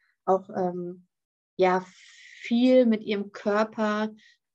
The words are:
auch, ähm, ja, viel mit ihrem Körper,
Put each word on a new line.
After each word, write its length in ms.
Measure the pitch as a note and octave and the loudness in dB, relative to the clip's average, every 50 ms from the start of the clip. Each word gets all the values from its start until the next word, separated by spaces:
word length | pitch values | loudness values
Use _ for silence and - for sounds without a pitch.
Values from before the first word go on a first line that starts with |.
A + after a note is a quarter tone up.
| _ _ _ _ _ | _ _ _ _ _
auch, 240 | - F#3+ F#3 F#3+ - - | -2 -2 -2 -2 -6 -6
ähm, 520 | G3 F#3 F3+ F3 F3+ F3 F3 F#3 F3+ _ _ _ _ _ _ _ _ _ _ _ | -6 -4 -4 -6 -8 -10 -10 -12 -16 _ _ _ _ _ _ _ _ _ _ _
ja, 280 | - F#3 F#3 F3+ F#3 F#3 - - - - - - - - - - - | 0 2 2 2 0 -4 -8 -16 -20 -20 -20 -20 -20 -20 -20 -20 -16
viel 440 | - - A#3 A#3 B3 B3+ B3+ B3+ B3 | -6 -2 0 2 4 6 6 6 6
mit 180 | A3+ A3 G#3+ - | 4 2 0 -2
ihrem 280 | - G#3+ G3+ G3+ G3+ | -4 -4 -4 -6 -8
Körper, 840 | - - - G#3+ G3+ G#3 A3 G#3+ A3 A3+ A3 G#3+ G#3 G#3+ G#3+ G#3+ G#3+ - _ _ _ _ _ _ | -12 -8 -4 -2 0 0 0 -2 -4 -4 -4 -2 -2 -2 -4 -6 -8 -12 _ _ _ _ _ _